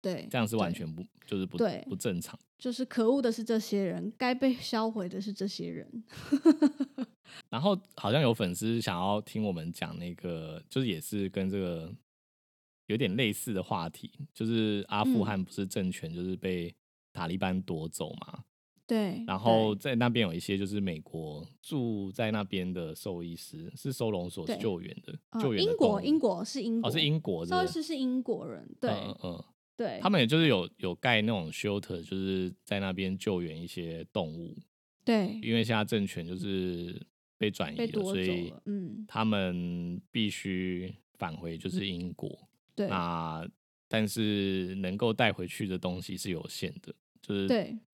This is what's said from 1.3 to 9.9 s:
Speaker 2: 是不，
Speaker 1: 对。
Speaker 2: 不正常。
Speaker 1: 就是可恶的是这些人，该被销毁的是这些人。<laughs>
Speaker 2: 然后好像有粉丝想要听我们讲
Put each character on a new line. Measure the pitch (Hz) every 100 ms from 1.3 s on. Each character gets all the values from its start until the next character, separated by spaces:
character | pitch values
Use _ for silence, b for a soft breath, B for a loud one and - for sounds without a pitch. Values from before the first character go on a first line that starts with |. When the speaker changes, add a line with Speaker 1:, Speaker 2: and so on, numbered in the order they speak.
| 101
Speaker 2:
是 |
不， | 92 -
Speaker 1:
对。 | 220 104 -
Speaker 2:
不 | -
正 | - 90
常。 | - - _ _
Speaker 1:
就 | 254
是 | 240
可 | 254 - 226
恶 | 277
的 | 247
是 | 226
这 | 226 226
些 | 214 202
人， | 196 175 185 -
该 | 254
被 | 254 269
销 | 247 - 226 226
毁 | 220 180
的 | 190
是 | 196
这 | 202 196
些 | - 170
人。 | - - 240 -
<laughs> | - - 277 330 - 302 - 269 - 254 _ - B -
Speaker 2:
然 | 113
后 | 175 190 - -
好 | 101
像 | 131
有 | 135
粉 | 113 98
丝 | 87 110 117
想 | 110 90
要 | 92 104
听 | 107 107
我 | 107
们 | 87 80
讲 | 85 82